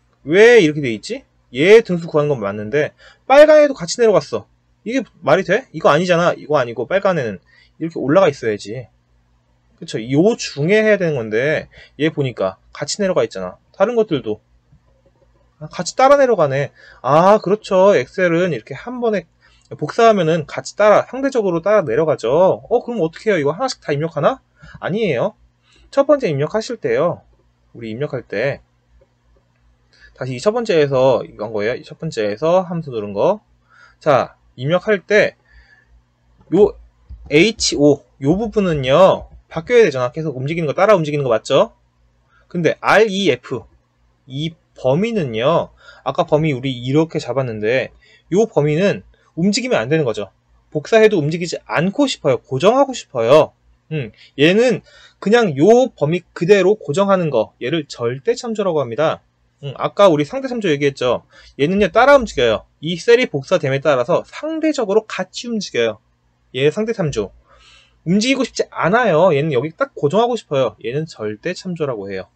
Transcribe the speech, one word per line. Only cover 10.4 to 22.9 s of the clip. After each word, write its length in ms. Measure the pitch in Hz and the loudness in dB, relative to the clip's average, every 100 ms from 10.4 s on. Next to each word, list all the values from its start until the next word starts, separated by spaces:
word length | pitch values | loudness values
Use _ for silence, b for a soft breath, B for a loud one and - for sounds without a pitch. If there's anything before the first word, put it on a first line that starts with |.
| - - 151 214 | -4 -6 0 2
해야 140 | 220 202 | 2 2
되는 180 | 175 143 | 0 -4
건데 540 | 113 107 139 139 - B B - | -4 -2 -2 -2 -6 B B -4
얘 100 | 156 | -4
보니까 480 | 160 135 117 95 - _ | -2 -4 -4 -6 -6 _
같이 260 | - 143 - | -14 -10 -4
내려가 240 | 196 165 | -4 -2
있잖아. 340 | 117 95 92 - _ | -2 -4 -12 -12 _
다른 220 | - 202 240 | -2 0 0
것들도 460 | 220 147 113 107 _ _ _ _ _ _ _ _ _ _ _ _ | -2 -4 -6 -10 _ _ _ _ _ _ _ _ _ _ _ _
아, 80 | 156 | -14
같이 280 | - 170 - | -10 -8 0
따라 220 | 262 285 | 4 4
내려가네. 540 | 262 208 147 135 139 b b b | 4 2 0 0 -4 b b b
아, 360 | 123 151 185 214 | 0 4 6 4
그렇죠. 560 | 175 214 - 190 196 175 | 2 -4 0 2 4 4
엑셀은 560 | 123 - 180 165 185 | 0 -2 0 0 0
이렇게 220 | 131 - | -4 -10
한 260 | 135 - 247 | -14 -12 -6
번에 280 | 240 202 - _ b b _ - | -4 -4 -6 _ b b _ -10
복사하면은 680 | 147 - 226 208 160 165 143 | -6 2 2 4 2 -2 -4
같이 300 | - - - | -12 -10 0
따라, 280 | 208 180 - | 4 4 2
상대적으로 520 | 254 277 262 196 170 | -4 -4 -2 -2 -2
따라 200 | 170 214 | 0 0
내려가죠. 840 | 156 117 156 131 113 143 185 117 - | 0 0 0 -2 0 2 2 0 -2
어, 140 | 240 | -4
그럼 180 | 240 | -2